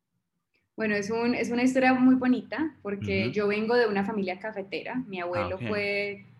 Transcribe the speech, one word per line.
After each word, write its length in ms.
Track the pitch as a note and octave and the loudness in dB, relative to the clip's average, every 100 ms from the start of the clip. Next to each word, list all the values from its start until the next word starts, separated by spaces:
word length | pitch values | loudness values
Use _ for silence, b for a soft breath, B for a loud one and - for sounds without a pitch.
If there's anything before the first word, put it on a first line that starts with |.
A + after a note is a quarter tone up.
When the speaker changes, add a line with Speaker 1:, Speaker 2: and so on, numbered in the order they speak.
| _ _ _ _ _ _ _ - | _ _ _ _ _ _ _ -4
Speaker 1:
Bueno, 180 | G#3+ G#3 | -2 -2
es 140 | G3+ | -2
un, 260 | A3+ A#3+ B3 | -2 0 0
es 160 | A#3 | -2
una 120 | A#3+ | 2
historia 300 | B3+ C4 B3+ | 2 4 4
muy 220 | C4 B3+ B3+ | 6 6 6
bonita, 600 | B3+ A#3 - A#3 D#4 - | 4 0 -2 -6 -6 -6
porque 440 | G3+ G3+ G3+ G3 F#3+ | -8 -6 -2 0 0
Speaker 2:
Ujú. 60 | |
Speaker 1:
yo 160 | G3+ G#3 | 0 0
vengo 280 | G#3 A3 A#3+ | 0 2 2
de 120 | A3+ | 2
una 160 | G3+ | 0
familia 360 | G3+ G#3 F#3 F#3 | -2 -2 -2 -4
cafetera. 560 | A3 G#3+ F#3+ D#3 - B3 A3+ | -8 -10 -8 -8 -6 -6 -6
Mi 120 | F#3 | -6
Speaker 2:
Ah, 40 | |
Speaker 1:
abuelo 320 | F3 F3 F3 F#3+ | -4 -2 -4 -4
Speaker 2:
ok. 120 | G3+ | -4
Speaker 1:
fue, 580 | G#3 G3+ G3+ G3+ G3+ - - | -2 -2 -2 -4 -8 -16 -20